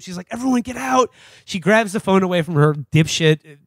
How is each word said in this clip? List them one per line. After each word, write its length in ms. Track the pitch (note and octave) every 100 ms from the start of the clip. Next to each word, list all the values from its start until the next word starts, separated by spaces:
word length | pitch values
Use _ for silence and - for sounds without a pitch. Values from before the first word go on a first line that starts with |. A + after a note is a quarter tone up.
She's 160 | - F3+
like, 120 | F#3
Everyone 300 | A#3 C4 B3
get 140 | - B3
out. 340 | C4 C4 - _ - -
She 140 | - G3
grabs 340 | E3+ G#3+ A3
the 80 | G3+
phone 220 | - F#3+
away 200 | F#3 F3+
from 120 | D#3+
her 200 | D#3 D3
dipshit 840 | D3+ C3 D#3 D#3+ - D#3+ D#3 D#3+ C#3+